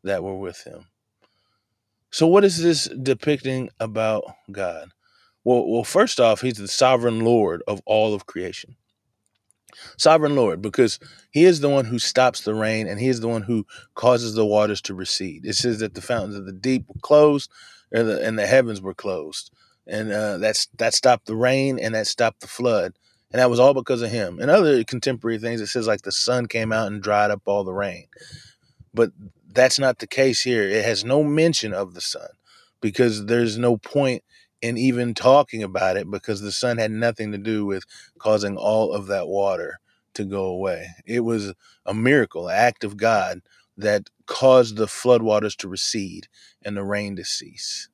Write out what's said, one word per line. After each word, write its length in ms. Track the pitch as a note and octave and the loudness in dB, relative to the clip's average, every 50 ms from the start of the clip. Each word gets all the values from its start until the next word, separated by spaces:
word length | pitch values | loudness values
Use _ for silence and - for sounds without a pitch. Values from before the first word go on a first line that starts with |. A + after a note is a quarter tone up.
| _ | _
that 180 | F#2+ G2 F#2 E2+ | -4 -4 -4 -4
were 140 | G2 F#2+ | -6 -8
with 260 | F#2 G2 F2+ F2 - - | -8 -10 -10 -12 -14 -20
him. 240 | - - D#2+ - _ _ _ _ _ _ _ _ _ _ _ _ _ _ _ _ _ _ _ _ _ _ _ _ _ | -20 -20 -20 -20 _ _ _ _ _ _ _ _ _ _ _ _ _ _ _ _ _ _ _ _ _ _ _ _ _
So 160 | - - D#3+ | -2 2 4
what 180 | E3 F3 G3+ G3+ | 6 6 6 6
is 180 | G3+ E3+ E3+ E3 | 6 2 2 2
this 260 | E3+ E3 D3+ - - - A#2+ C3 | 2 2 2 -2 -6 -8 -8 -2
depicting 680 | C3+ C3 A2 - D3+ D3 C#3 - C3+ C3 C3 B2+ - _ _ | -2 -2 0 0 -2 -2 -2 -2 -6 -6 -6 -6 -8 _ _
about 440 | A2+ A2 G#2+ A2 A2 A2 A2 G#2+ - - - _ _ - G2 | -8 -6 -4 -2 -2 0 0 -2 -4 -8 -16 _ _ -16 -10
God? 380 | G2 F#2+ F2+ E2+ D#2+ D2 - _ _ _ _ _ _ _ _ _ _ _ | -6 -6 -6 -6 -10 -14 -20 _ _ _ _ _ _ _ _ _ _ _
Well, 220 | A#2+ B2+ B2 - | 2 2 2 2
well, 180 | - A2 A#2 A2 | 0 -2 -2 -2
first 360 | - - F#3 A3 B3 - - | 0 2 2 2 2 2 2
off, 220 | B2 A2+ A2 - - | 4 2 2 2 -2
he's 160 | B2+ B2+ G2+ | -6 -6 -6
the 100 | G2+ F#2+ | -8 -8
sovereign 560 | - - C3+ B2+ C3 B2 A#2 A#2+ A2+ A2+ A2+ | 0 2 4 4 4 4 2 0 -2 0 2
Lord 380 | A2+ A#2+ A#2 G#2+ F2+ E2 F2 - | 4 4 4 4 2 -2 -4 -6
of 140 | - G#2 F#2+ - | -6 -8 -8 -2
all 260 | - G#2+ A2 G#2+ A2 G#2 | 0 2 2 2 2 0
of 140 | G2+ - | -4 -8
creation. 500 | - - - F2 D2+ F#2 - - - - _ _ _ _ _ _ _ _ _ _ _ _ _ _ _ _ _ _ _ - - - - - | -10 -10 -10 -10 -10 -10 -12 -16 -20 -20 _ _ _ _ _ _ _ _ _ _ _ _ _ _ _ _ _ _ _ -20 -20 -20 -20 -8
Sovereign 380 | - - D#3 D#3 E3 D3+ C#3+ D3 | 0 2 4 4 4 4 2 2
Lord, 260 | C#3 B2 G#2 E2 E2+ | 2 2 0 0 -4
because 380 | G2 G#2+ - - B2+ A2 - - - - - - _ _ | -6 -6 2 2 2 2 2 -4 -12 -20 -20 -20 _ _
he 140 | _ D3 E3 | _ 6 6
is 160 | F#3 F3 D3+ | 6 6 6
the 80 | C#3+ C#3+ | 2 2
one 160 | C#3 C#3 C3 | 2 2 0
who 140 | A2+ A#2+ A#2 | -2 -4 -4
stops 420 | - - - - B2+ B2+ A#2 - - | -4 -2 2 4 4 4 2 0 -6
the 120 | G#2+ G#2+ | -4 -4
rain, 320 | A2 A2 A2 A2 A2 A2 | -2 -2 -2 -2 -2 -4
and 140 | G#2+ G2 G#2 | -6 -6 -2
he 80 | A#2+ C3 | 0 -2
is 120 | B2+ A#2 | -2 0
the 80 | A2 A#2 | -2 -4
one 140 | A#2 A2+ G2+ | -4 -4 -4
who 240 | G2 A#2+ A2 G2 _ - - - _ _ | -2 -2 -2 -4 _ -14 -20 -20 _ _
causes 400 | - - A#2+ B2 A#2+ A#2+ A2+ G#2+ | 0 2 2 2 2 0 -4 0
the 100 | A2 A2 | 0 2
waters 360 | G#2 G#2 G#2+ G#2+ G#2+ G#2 G2 - | 2 4 2 2 2 0 -4 -6
to 120 | - G2 | -10 -10
recede. 520 | F2+ F#2 - - - F#2 F#2 D2+ D#2 C#2 | -10 -8 -6 -6 -6 -6 -8 -10 -10 -8
It 80 | D#2 G2+ | -6 -4
says 240 | - - B2 A2+ G#2 | -2 0 -2 -2 -2
that 160 | A2 G#2 F#2 | -4 -8 -8
the 80 | G#2 G2 | -12 -6
fountains 340 | - B2 A#2 - G#2 G2+ | -4 -4 -4 -4 -6 -10
of 100 | G2+ G2 | -12 -12
the 60 | F#2+ F#2+ | -14 -14
deep 340 | F#2 G2 C3 C3 B2 G2+ _ | -8 -2 -2 -2 -2 -4 _
were 120 | - - | -16 -16
closed, 500 | - - D3 D3+ D3+ D3+ D3 C#3+ - - _ - - - - _ _ _ - | 0 4 6 8 8 6 6 2 -4 -8 _ -20 -20 -20 -20 _ _ _ -2
and 160 | A#2 A#2 A2 | 0 0 0
the, 140 | G#2 - - | 0 -2 -2
and 160 | A2+ A2 A2 | -4 -2 -2
the 80 | G2+ | 0
heavens 340 | - B2 C3+ B2+ A#2 G#2+ G2 F#2+ | 4 4 4 4 2 -4 -8 -8
were 120 | F#2+ F2+ | -10 -12
closed. 560 | - - G#2 F#2 F2 D2+ D#2 D2+ - - - _ _ _ _ _ _ _ | -8 -8 -8 -6 -6 -8 -10 -12 -14 -14 -14 _ _ _ _ _ _ _
And, 260 | - - G#2+ A2 G#2+ G2+ | -10 -8 -6 -6 -4 -4
uh, 260 | G#2 G#2+ G#2+ G2+ F2 | -4 -2 -4 -4 -2
that's, 280 | G2 G#2+ G#2+ - - - _ - | 0 0 0 0 -4 -6 _ -2
that 160 | A#2 A2+ - | -2 0 0
stopped 320 | - - B2+ A#2+ A2+ _ | 2 4 4 4 4 _
the 100 | - A2 | -8 -4
rain, 420 | A2 A#2+ B2 C3 C3+ C3+ C#3 C3 B2 | 0 2 2 2 2 0 -2 -2 -2
and 160 | - A2 A2+ | -4 -4 -4
that 120 | A2 G#2+ | -4 -4
stopped 340 | - - - A#2 A2+ A2+ _ | -4 -2 0 0 0 0 _
the 60 | - | -18
flood. 480 | - - - B2 B2 A#2 G#2 F2 F#2 F2+ _ _ _ _ _ _ _ | -18 -10 -2 0 0 2 2 0 -2 -6 _ _ _ _ _ _ _
And 100 | - A#2 | 0 2
that 100 | B2+ B2+ | 2 4
was 100 | A#2+ A#2 | 4 6
all 140 | B2 C#3 C#3+ | 6 6 6
because 280 | C3+ B2 - C3+ A#2 A#2 | 4 0 -2 -4 -2 -2
of 80 | A2 | -4
him. 280 | G#2+ A#2+ G2+ F2+ F2+ - | -4 -4 -4 -6 -6 -6
And 100 | - C#3 | 2 4
other 320 | D#3+ G#3+ F#3+ D#3 C#3+ B2 A2 | 4 6 6 4 4 2 2
contemporary 540 | - - B2 - C#3 C3 A2+ - A2+ A2+ G#2+ | -2 -6 -4 -4 -4 -4 -2 -4 -6 -6 -4
things, 220 | A2 A#2 A#2 A#2 | -4 -6 -6 -6
it 80 | G#2+ G2 | -6 -6
says, 180 | - B2+ A2+ | -4 -2 0
like, 160 | A2 G#2+ G2+ _ | 0 -2 -2 _
the 100 | G2 - | -8 -6
sun 340 | - - - B2 B2+ A#2+ | -4 -2 0 0 -2 -2
came 260 | A2 - A#2 A2+ A2+ A2 | -4 -4 -4 -2 -2 -2
out 160 | A2 A2+ G2+ | -2 -2 -2
and 140 | G#2 G#2 G2 | -6 -8 -2
dried 280 | G#2+ G#2 G#2 G#2 G#2 | 0 2 2 2 2
up 120 | G#2 G2 _ | 0 -2 _
all 180 | - G2+ G2+ G2 | -2 -2 -2 -2
the 100 | F#2 F#2 | -4 -4
rain. 340 | G2 G2+ G2 F2 F2 E2+ _ _ - - - - - - - _ _ _ _ _ _ - _ _ | -4 -6 -6 -6 -10 -18 _ _ -20 -20 -20 -20 -20 -20 -20 _ _ _ _ _ _ -20 _ _
But 200 | A2 A#2 G2+ _ _ G#2 F#2 _ _ _ _ | 0 0 0 _ _ -20 -20 _ _ _ _
that's 280 | F#2 B2+ B2+ C3 - C3+ | 2 4 4 4 4 2
not 200 | C#3 C3 A#2 _ | 0 0 0 _
the 80 | - | -8
case 360 | G#2 - - C3+ C3+ A#2+ - - | -8 0 2 2 2 2 0 0
here. 200 | B2+ B2 A2+ G#2 | 0 0 0 0
It 220 | F#2+ G2+ A2 G2+ | 2 0 0 0
has 200 | A2+ A2+ - G2+ | 0 -2 -2 -2
no 180 | A#2 C3 D3 D3+ | 0 2 2 2
mention 500 | D3 D3 D#3 D#3+ E3+ D#3 - - G#2+ G2 | 2 2 4 2 2 2 0 -4 -4 -4
of 220 | F#2 G2+ F#2 F2 | -6 -6 -8 -8
the 60 | F2 | -10
sun, 280 | - - - - - - _ _ _ _ _ _ _ _ _ _ | -10 -8 -8 -10 -12 -18 _ _ _ _ _ _ _ _ _ _
because 460 | - A2 G2+ - B2+ A#2+ G#2+ G#2 G#2 | -6 -6 0 2 2 2 2 -2 -4
there's 300 | G#2 A#2 A#2+ A#2+ A2+ G#2 | -2 0 0 0 0 -2
no 200 | A2+ A#2+ A#2+ A#2+ | 0 2 0 0
point 480 | G#2+ _ - - D3 C#3 C3 B2 - _ _ _ _ _ _ _ _ | 0 _ -4 -2 0 0 0 -2 -4 _ _ _ _ _ _ _ _
in 160 | - A#2 A#2+ | -6 -6 -4
even 380 | A2+ B2 C3 B2 A#2+ B2 A#2+ A2+ | 0 0 0 0 0 -2 -4 -4
talking 480 | - - B2+ C3+ C#3+ C#3+ _ - A2+ G#2+ | 2 4 6 6 6 6 _ -2 -8 -8
about 340 | F#2+ F#2 F#2 F#2 F#2+ F#2 | -6 -2 0 0 0 0
it, 140 | G2 F#2+ E2+ | -2 -4 -6
because 300 | G2+ F#2+ - - A2 G2 | -8 -10 -6 -6 -6 -6
the 100 | G#2 G#2 | -6 -8
sun 280 | F#2+ - - B2 A#2+ A2+ | -6 -4 -2 -2 -2 -2
had 120 | A2+ A2 | -2 -2
nothing 400 | A2 A2 A#2 A#2 A2+ - A2 G#2+ | -2 0 -2 -2 -2 -2 -8 -8
to 80 | G#2 G2+ | -8 -8
do 260 | G2+ A2 A2 G#2+ G#2 | -6 -4 -4 -2 -2
with 200 | G2+ G2 F#2+ - _ - - - _ _ _ | -4 -4 -6 -8 _ -20 -20 -20 _ _ _
causing 380 | - A2 G#2+ G#2 G2+ G2+ G2+ | 0 0 0 2 0 -4 -6
all 360 | - - G#2 G#2+ A2 A2 - - | -2 -2 0 2 2 0 0 -2
of 140 | G2+ G2 | -6 -4
that 220 | F#2+ G2+ G2 F2 D#2 | -4 -4 -4 -4 -4
water 500 | F#2+ G2 G2 G2 F#2+ F2 E2+ D#2 - - _ _ _ _ _ _ _ | -2 0 0 0 0 -2 -6 -10 -12 -16 _ _ _ _ _ _ _
to 100 | - G#2 | -10 -8
go 220 | G2 G2 G2 F#2+ | -6 -4 -4 -4
away. 420 | F#2+ F2+ F2+ F#2+ F#2+ F2 D#2+ E2 F2 E2+ _ _ | -4 -6 -4 -4 -4 -6 -6 -10 -16 -20 _ _
It 140 | - A2+ A#2+ | -6 -4 -2
was 340 | A#2 A#2 A#2 A2 G2+ G2 F#2 _ _ _ _ _ _ | -2 -2 -2 -2 -4 -6 -12 _ _ _ _ _ _
a 80 | - G2+ | -8 -4
miracle, 540 | G#2+ A2+ B2+ C#3+ C#3+ A#2 - - D#2+ F2 F2 | 0 2 4 4 4 2 0 -4 -10 -6 -2
an 80 | F2+ | 2
act 260 | G2+ A#2 A#2+ A#2 _ - | 4 4 2 2 _ -8
of 140 | G#2 G2+ | -10 -6
God 440 | G2+ G#2+ A2+ A2+ G#2 F#2 - F#2 F#2 _ _ _ _ _ _ _ | 0 0 2 2 2 0 -2 -6 -10 _ _ _ _ _ _ _
that 340 | - G2+ G#2+ G#2 G2+ G2 - _ _ _ | -4 -2 0 0 0 -2 -6 _ _ _
caused 500 | - - - C3 C3 C3 B2+ A#2+ A2+ G#2+ | -10 -6 2 6 8 8 8 6 4 2
the 100 | G#2+ A2 | -4 -4
floodwaters 720 | G2 - - - B2 B2 A#2 A2+ A2 G#2+ G#2 G#2+ G#2+ - _ | -4 -4 -4 4 4 4 4 4 2 2 2 2 -2 -6 _
to 100 | - F#2+ | -12 -12
recede 580 | F#2 F#2 - - - A2+ G2 F#2 F2 - - _ _ _ - _ _ _ _ | -8 -6 -6 -6 -4 -6 -6 -8 -10 -16 -18 _ _ _ -20 _ _ _ _
and 120 | G#2 G#2 | -8 -8
the 60 | G2+ G2 | -6 -4
rain 320 | G2 G2+ G#2 G#2 G2+ G2 | -4 -4 -4 -4 -6 -8
to 80 | F2+ F2 | -10 -8
cease. 640 | - - - - - - - - - - - - _ | -8 -8 -8 -10 -14 -16 -14 -12 -10 -10 -10 -12 _